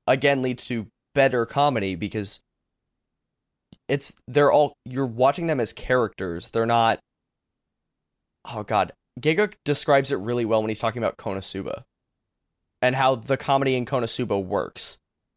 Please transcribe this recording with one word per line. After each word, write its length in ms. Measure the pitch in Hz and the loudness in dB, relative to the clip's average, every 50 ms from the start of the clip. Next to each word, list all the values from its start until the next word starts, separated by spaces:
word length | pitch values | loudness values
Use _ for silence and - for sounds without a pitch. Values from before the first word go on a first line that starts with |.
| - | -2
again 340 | - 131 135 127 139 139 131 | 0 0 2 2 2 2 2
leads 240 | 127 127 123 - - - | 0 -2 -4 -4 -6 -6
to 180 | 127 117 104 - _ _ _ _ - | -6 -6 -6 -10 _ _ _ _ 0
better 300 | 143 135 135 127 123 117 | 2 2 4 2 0 -2
comedy 480 | - - 147 143 147 135 113 98 95 92 | 0 0 0 0 2 2 0 -2 -4 -4
because 460 | 85 104 98 - 110 101 98 - - _ _ _ _ _ _ _ _ _ _ _ _ _ _ _ _ _ _ _ _ _ _ _ _ _ _ - _ _ - | -4 -6 -6 -6 -6 -6 -6 -8 -12 _ _ _ _ _ _ _ _ _ _ _ _ _ _ _ _ _ _ _ _ _ _ _ _ _ _ -20 _ _ -4
it's, 240 | 143 143 - - - _ _ | -2 -2 -2 -4 -6 _ _
they're 240 | - 120 143 147 139 | -2 2 4 4 6
all, 220 | - 147 151 131 - _ - | 6 4 4 2 -2 _ -14
you're 220 | 127 127 131 139 | -8 -6 -4 -4
watching 400 | 123 113 117 127 135 147 - 170 | -4 0 2 2 2 2 0 -2
them 140 | 165 156 131 | -2 -2 0
as 120 | 117 104 | -2 -2
characters. 760 | - - - - 127 127 117 104 - - 98 90 85 85 - - | -4 -6 -2 0 2 2 2 0 -2 -6 -6 -6 -6 -6 -8 -4
They're 180 | - 113 113 | -2 0 0
not, 320 | 113 117 117 113 113 104 - _ _ _ _ _ _ _ _ _ _ _ _ _ _ _ _ _ _ _ _ _ _ _ _ _ _ _ _ - | 2 2 4 4 4 2 0 _ _ _ _ _ _ _ _ _ _ _ _ _ _ _ _ _ _ _ _ _ _ _ _ _ _ _ _ -16
oh 180 | - 123 110 | -12 -10 -10
god, 300 | 104 - 110 104 92 82 - _ _ _ - - | -6 -2 0 0 0 -2 -4 _ _ _ -10 -2
Giga 320 | 117 151 160 170 214 202 - _ - | 0 0 2 2 0 -2 -4 _ -4
describes 460 | - 143 - - - 143 139 135 131 | -2 0 0 2 4 4 4 4 2
it 40 | 143 | -2
really 280 | 95 95 113 120 123 120 | -2 -2 -2 -2 0 0
well 160 | 104 113 110 | 2 2 2
when 60 | 110 110 | 2 0
he's 100 | 110 - | -2 -2
talking 220 | - 113 110 123 | -2 -2 -2 -2
about 140 | 110 101 - | -2 -2 -4
Konosuba 680 | - - 110 95 95 95 - - 95 85 - - - - _ _ _ _ _ _ _ _ _ _ _ _ _ _ _ _ _ _ - | -4 -6 -6 -6 -6 -6 -6 -6 -6 -6 -8 -8 -10 -12 _ _ _ _ _ _ _ _ _ _ _ _ _ _ _ _ _ _ -2
and 120 | - 127 127 | 0 0 2
how 180 | 135 135 135 135 | 2 2 2 2
the 220 | 117 110 123 135 | 0 0 -2 -2
comedy 400 | 131 - - 139 139 139 135 131 | -2 0 2 2 2 2 2 0
in 100 | 127 120 | 0 0
Konosuba 560 | - 143 127 120 113 - - 123 98 101 98 | -2 -2 -2 -2 -2 -2 -2 -2 0 0 -2
works. 560 | 95 90 101 95 60 - - - - - - - _ _ _ _ _ _ _ | -2 0 -2 -2 -2 -2 -4 -4 -4 -4 -4 -6 _ _ _ _ _ _ _